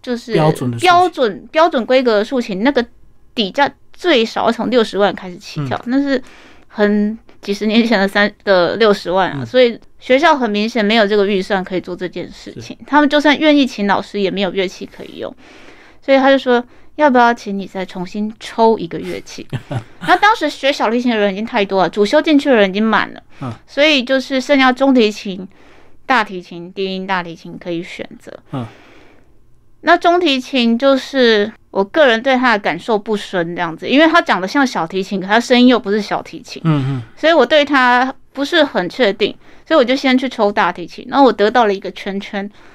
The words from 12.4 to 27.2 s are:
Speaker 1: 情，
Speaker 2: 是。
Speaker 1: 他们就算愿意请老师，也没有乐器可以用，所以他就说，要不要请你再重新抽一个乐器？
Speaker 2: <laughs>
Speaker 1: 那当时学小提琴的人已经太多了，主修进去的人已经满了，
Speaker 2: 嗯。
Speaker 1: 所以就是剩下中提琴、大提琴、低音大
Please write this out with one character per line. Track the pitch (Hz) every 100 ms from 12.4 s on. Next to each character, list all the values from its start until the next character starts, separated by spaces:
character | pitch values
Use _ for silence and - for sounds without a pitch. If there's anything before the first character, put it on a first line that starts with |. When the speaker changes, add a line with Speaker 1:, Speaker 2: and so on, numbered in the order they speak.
| - -
Speaker 1:
情， | 117 -
Speaker 2:
是。 | -
Speaker 1:
他 | 294
们 | 294
就 | 294
算 | 294 277
愿 | 311
意 | 294 254
请 | - 202
老 | 196
师， | 202 202
也 | 190
没 | 185
有 | 190
乐 | 185 185
器 | - 202
可 | -
以 | - -
用， | 110 - - - - - - -
所 | -
以 | 269
他 | 269
就 | 269
说， | 262 240 247 - - -
要 | 302
不 | 247
要 | 233
请 | 240 208 196
你 | 180
再 | 190 185
重 | 190 180
新 | 208 214 220
抽 | - - 226 226
一 | 165
个 | 160
乐 | 180 170
器？ | - - - 120 - 123
Speaker 2:
<laughs> | - - -
Speaker 1:
那 | 359
当 | 403 453
时 | 302
学 | - 269
小 | 285 233
提 | 240
琴 | 247
的 | 220
人 | 202
已 | 190
经 | 226
太 | 240
多 | 196 190
了， | 170
主 | 214 208
修 | 294
进 | 311 285
去 | 285
的 | 240
人 | 196
已 |
经 | 190
满 | 220 208 -
了， | - _ -
Speaker 2:
嗯。 | 131 110 _
Speaker 1:
所 | -
以 | 302 285
就 | 240 269
是 | 254 262
剩 | 254 285
下 | 262
中 | 254 277
提 | 254 214
琴、 | 208 208 185 185 - - - - - -
大 | 254
提 | 202 185
琴、 | 175 175 175
低 | 196 190
音 | 190 190
大 | 185